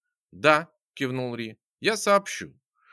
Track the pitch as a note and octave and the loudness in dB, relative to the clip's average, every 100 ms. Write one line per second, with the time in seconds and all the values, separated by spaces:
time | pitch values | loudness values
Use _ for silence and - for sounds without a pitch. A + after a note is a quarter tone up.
0 | _ _ _ F2 D3 D3+ E3 _ _ - | _ _ _ -2 2 2 0 _ _ -6
1 | C3 B2+ B2+ A#2+ A2+ A2 _ _ F3 A3 | -6 -4 -6 -8 -10 -14 _ _ -2 0
2 | G#3 G3+ G3+ - - - _ _ _ | 2 2 2 -10 -12 -18 _ _ _